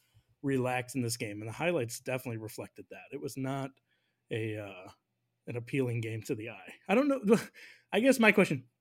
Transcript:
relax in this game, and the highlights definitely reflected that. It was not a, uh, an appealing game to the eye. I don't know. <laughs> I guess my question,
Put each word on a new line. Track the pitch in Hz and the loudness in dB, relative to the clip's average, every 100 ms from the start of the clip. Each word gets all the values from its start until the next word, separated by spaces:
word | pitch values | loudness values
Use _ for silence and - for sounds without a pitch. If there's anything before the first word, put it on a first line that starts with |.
| _ _ _ _ | _ _ _ _
relax | 139 135 123 127 120 135 | 0 2 2 -2 -2 -2
in | |
this | 117 117 | -2 -2
game, | 110 104 | -6 -6
and | 113 | -10
the | |
highlights | 113 165 170 117 - | -2 0 0 -2 -6
definitely | - 127 127 110 | -6 -6 -4 -8
reflected | 107 - 101 - 95 | -8 -10 -12 -14 -18
that. | - - | -18 -12
It | 139 | -10
was | 147 135 | -8 -6
not | 131 139 135 _ _ _ _ _ - | -4 -4 -6 _ _ _ _ _ -6
a, | 117 110 107 | -4 -4 -6
uh, | 101 92 - - _ _ _ _ - | -10 -14 -18 -20 _ _ _ _ -10
an | 117 | -10
appealing | 117 139 123 117 | -4 0 0 0
game | 113 113 | -4 -6
to | - 110 | -6 -6
the | 113 | -6
eye. | 98 90 - - | -12 -18 -16 2
I | 220 | 4
don't | 285 | 4
know. | 269 208 226 - - - | 2 4 4 4 -16 -20
<laughs> | - - | -20 -2
I | 202 | 4
guess | 269 262 | 6 8
my | 214 | 8
question, | 208 175 139 - _ | 8 4 2 -6 _